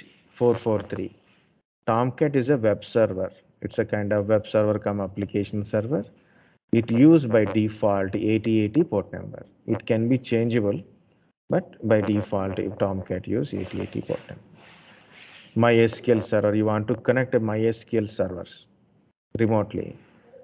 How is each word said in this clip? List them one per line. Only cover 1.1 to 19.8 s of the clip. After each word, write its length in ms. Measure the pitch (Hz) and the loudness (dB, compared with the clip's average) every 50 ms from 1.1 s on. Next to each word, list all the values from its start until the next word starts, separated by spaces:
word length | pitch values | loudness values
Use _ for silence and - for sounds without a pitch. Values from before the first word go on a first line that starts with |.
| - _ _ _ _ _ _ _ _ _ _ _ _ _ _ | -12 _ _ _ _ _ _ _ _ _ _ _ _ _ _
Tomcat 480 | - 113 117 123 131 123 - 156 147 139 | -2 0 0 0 -2 0 -2 -2 0 0
is 140 | 135 117 131 | 0 2 2
a 80 | 147 | 0
web 260 | 123 110 107 101 - - | 2 2 0 0 0 -4
server. 480 | - - 117 110 101 95 95 92 90 - _ _ _ _ _ | -2 2 2 2 2 0 -4 -6 -6 -8 _ _ _ _ _
It's 180 | - 101 - - | -10 -6 -4 -4
a 60 | 107 | -4
kind 260 | - 113 104 101 101 | -2 -2 -4 -2 0
of 160 | 107 104 101 | 0 0 2
web 180 | 104 110 104 - - | 2 0 0 0 0
server 260 | - 107 107 107 104 107 | 0 2 2 2 0 0
cum 200 | - 107 101 101 | -2 -4 -4 -2
application 680 | 98 95 95 101 101 - - 104 98 - 107 104 101 | -4 -6 -4 -6 -6 -4 -2 -4 -4 -2 -4 -6 -4
server. 380 | - - 107 104 120 151 185 214 - _ _ _ _ _ _ _ _ _ _ _ _ 113 | -2 -2 -4 -2 -2 -4 -4 -6 -8 _ _ _ _ _ _ _ _ _ _ _ _ 0
It 180 | 117 113 120 | 2 2 2
used 380 | 113 117 139 160 170 160 135 113 | 4 6 8 8 8 6 4 2
by 140 | 110 110 107 | 2 2 2
default 680 | 101 95 110 107 107 107 - 113 104 101 98 98 95 107 | 2 2 0 0 0 -2 -2 0 0 2 0 0 -2 -2
eighty 440 | 104 107 107 110 107 110 113 110 107 | -2 0 0 0 0 0 0 2 2
eighty 220 | 104 104 110 151 175 | 0 2 2 0 0
port 280 | - - 98 92 - 95 | 2 -2 -4 -4 -4 -10
number. 320 | 92 - - - - - - _ _ _ | -12 -12 -14 -14 -16 -18 -20 _ _ _
It 180 | 117 113 - - | -6 -6 -4 -2
can 240 | - 117 110 113 117 | -2 0 0 2 2
be 80 | 131 | 0
changeable, 640 | 123 131 - 120 113 117 120 113 120 104 101 110 165 - - _ _ _ _ _ _ _ _ _ _ _ - | 0 0 -2 0 0 0 2 0 0 0 0 -2 -2 -8 -14 _ _ _ _ _ _ _ _ _ _ _ -4
but 380 | 139 185 185 - - - - | -2 -2 -2 -4 -12 -8 0
by 140 | 110 110 107 | 2 2 2
default, 580 | 104 107 104 104 98 - 104 98 95 95 98 95 | 4 2 0 -2 -2 -2 -4 -4 -4 -4 -4 -4
if 180 | 101 98 104 | -6 -6 -4
Tomcat 480 | - 104 98 95 95 95 - 92 92 - | -2 -2 -2 -2 -6 -6 -6 -8 -8 -6
use 280 | 101 101 120 147 - 101 | -4 -4 -4 -4 -4 -6
eighty 280 | 98 95 92 - 98 | -8 -8 -8 -8 -10
eighty 200 | 98 95 - - | -10 -8 -8 -10
port 180 | - - - - - | -6 -6 -8 -8 -8
number. 160 | - - - - - - - - - - - - - - - _ _ - - - - - - - - _ | -16 -20 -20 -20 -20 -20 -20 -20 -20 -20 -20 -20 -20 -20 -20 _ _ -20 -20 -20 -20 -20 -20 -20 -6 _
My 200 | 113 117 120 117 | 2 4 6 6
S 220 | 117 117 113 110 - | 6 4 4 2 -2
Q 160 | - 123 117 | 0 2 2
L 120 | 110 104 | 2 2
server, 280 | - 113 104 101 104 104 | 0 0 0 2 2 2
you 100 | 107 107 | 2 0
want 220 | 110 107 107 107 | 0 0 0 -2
to 80 | 117 120 | -2 -4
connect 400 | 117 - - 120 127 127 - - | -2 0 0 0 0 0 0 0
a 40 | 117 | 0
My 200 | 110 110 107 110 110 | 0 0 -2 0 0
S 180 | 113 110 - - | 0 -2 -4 -8
Q 160 | - 117 110 | -4 -2 -2
L 60 | 107 | -2
server 380 | 104 - - 95 90 90 87 - - - - _ _ _ _ _ _ _ _ _ _ _ _ _ _ - 110 | -2 -4 -4 -4 -4 -4 -10 -12 -16 -18 -20 _ _ _ _ _ _ _ _ _ _ _ _ _ _ -2 0
remotely. 580 | 113 107 113 107 101 107 - 92 | 0 2 2 0 0 -2 -6 -8